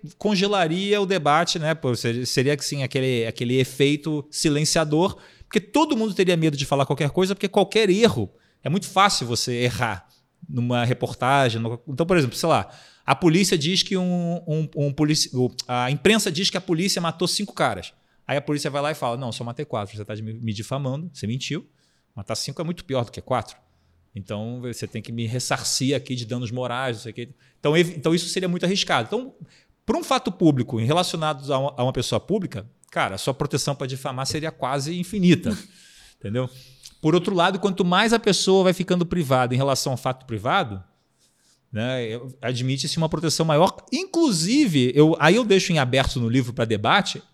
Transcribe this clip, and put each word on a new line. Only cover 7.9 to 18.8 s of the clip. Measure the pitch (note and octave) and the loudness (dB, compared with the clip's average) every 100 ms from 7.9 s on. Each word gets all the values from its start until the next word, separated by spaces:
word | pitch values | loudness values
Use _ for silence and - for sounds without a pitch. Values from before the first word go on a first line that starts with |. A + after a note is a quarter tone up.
| F#3+ A3+ - G2+ _ _ _ | 4 4 2 -4 _ _ _
é | C3 | -4
muito | F#3 - | -4 0
fácil | F#3+ G3+ - A#2+ | 4 4 4 -2
você | A#2 - A#2+ | -2 -2 0
errar | B2 A2+ A#2 F#2 - _ _ _ - | 0 0 -4 -4 -12 _ _ _ -8
numa | B2+ A#2+ B2 | -4 0 0
reportagem. | A#2+ B2+ A#2+ - B2+ C#3 B2+ A2+ | 0 0 -4 -2 2 4 4 0
No... | A2+ A#2 - | -4 -6 -6
Então, | C3 E3 | -2 2
por | F3+ | 2
exemplo, | B2+ - | 2 0
sei | E3 | 0
lá, | C3 - - - _ - | 0 0 -10 -20 _ -2
a | C#3 | 2
polícia | F3 E3 F#3+ F3+ | 4 4 4 2
diz | D3 F#3 | 0 0
que | - F#3+ | 0 -2
um, | F3+ F3+ E3+ E3+ E3+ | 0 -2 -2 -4 -4
um, | D#3 D3+ D3+ | -4 -4 -2
um | C#3+ | -2
polici-, | C#3 D3+ D3+ - | 2 2 2 0
o, | B2 B2 - - | 0 -2 -2 -6
a | B2 B2 | -2 -2
imprensa | C#3+ G3 A3 G#3 | 2 4 4 2
diz | D3+ G3 | -2 -2
que | F#3 | -2
a | |
polícia | - E3 F#3+ F#3+ | -2 0 0 -2
matou | E3+ E3 F3+ | -2 -2 -2
cinco | - - | -2 -4
caras. | - C#3+ F#2+ - - _ _ - | -2 -2 -2 -10 -18 _ _ -6
Aí | C#3 | -4
a | |
polícia | C#3+ D3 D3 | -2 -2 -2
vai | C#3 | -2